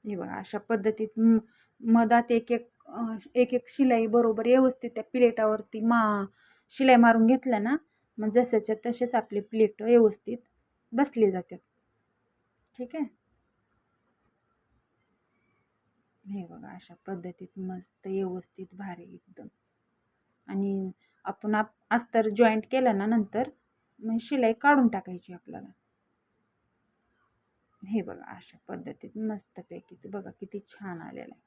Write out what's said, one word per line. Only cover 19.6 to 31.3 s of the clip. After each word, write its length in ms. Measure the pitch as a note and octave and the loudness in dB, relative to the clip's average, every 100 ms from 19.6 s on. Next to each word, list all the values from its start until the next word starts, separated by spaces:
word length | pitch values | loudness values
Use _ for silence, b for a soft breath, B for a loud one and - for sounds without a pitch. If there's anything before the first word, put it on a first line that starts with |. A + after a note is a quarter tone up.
| _ _ _ _ _ _ _ _ - | _ _ _ _ _ _ _ _ -10
आणि 420 | G3 G3 G3 F#3+ - _ _ | -6 -4 -4 -8 -12 _ _
आपण 300 | - G3 G#3 | -14 -10 -4
आप-, 200 | G#3+ G#3+ _ _ | -2 -4 _ _
अस्तर 380 | A#3+ A#3+ A#3 A3 | -2 0 -2 -2
जॉईंट 380 | G#3 A#3 A3 - | 2 2 2 -4
केलं 280 | C4 B3+ G3+ | 0 0 0
ना 80 | G#3 | 0
नंतर, 440 | A3+ G3+ G#3 F3 - _ _ _ _ | 0 -2 -4 -6 -8 _ _ _ _
मग 140 | G#3+ A3+ | -6 -6
शिलाई 320 | - C#4 A3+ | -4 0 0
काढून 360 | A3+ C#4+ C#4+ A#3+ | 2 4 4 4
टाकायची 440 | G3 F#3 F3+ _ | 0 -10 -16 _
आपल्याला. 360 | F3 - D#3+ - F#3+ _ _ _ _ _ _ _ _ _ _ _ _ _ _ _ _ _ _ _ _ | -20 -18 -18 -18 _ _ _ _ _ _ _ _ _ _ _ _ _ _ _ _ _ _ _ _ _
हे 200 | F#3+ A3 | -6 -6
बघा, 220 | - F#2 - - | -6 -12 -18 -20
अशा 220 | - _ - | -20 _ -16
पद्धतीत 480 | - F3 - - G#3+ | -14 -14 -18 -18 -10
मस्तपैकी 760 | A3 G#3 _ - F3 F3 _ | -8 -10 _ -20 -18 -20 _
ते 140 | F3+ G3+ | -20 -16
बघा, 220 | G3+ F#3+ | -16 -16
किती 280 | - G3 G3+ - | -18 -16 -16 -18
छान 320 | - G3 F3 | -20 -16 -16
आलेलं 340 | D#3+ - - | -16 -18 -20